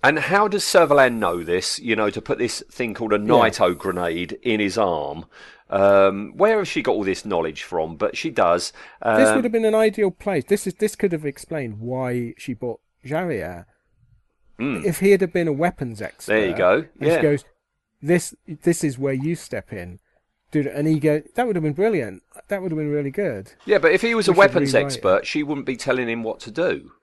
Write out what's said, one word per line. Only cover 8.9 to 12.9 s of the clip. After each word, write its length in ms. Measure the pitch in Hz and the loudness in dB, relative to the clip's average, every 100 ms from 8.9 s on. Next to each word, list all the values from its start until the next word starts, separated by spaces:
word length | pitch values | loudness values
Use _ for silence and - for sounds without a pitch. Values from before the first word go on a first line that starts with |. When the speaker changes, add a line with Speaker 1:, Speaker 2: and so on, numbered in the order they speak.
| - | -8
Speaker 2:
This 280 | - 113 - | 0 4 4
Speaker 1:
Um, 60 | 220 | 4
Speaker 2:
would 100 | 240 | 0
have 60 | |
been 100 | 226 220 | 0 0
an 80 | |
ideal 380 | 220 220 214 202 | 2 2 2 -4
place. 320 | - - 180 - | -2 -4 -4 -2
This 220 | 202 - | -4 -4
is, 60 | - | -4
this 200 | 214 - | -4 0
could 160 | 202 | -2
have 120 | 165 151 | -2 -6
explained 540 | 139 - 160 123 104 | -10 -10 -8 -8 -10
why 560 | 117 127 127 123 120 - | -8 -6 -4 -4 -6 -10
she 160 | - | -10
bought 280 | 117 123 113 _ | -8 -8 -10 _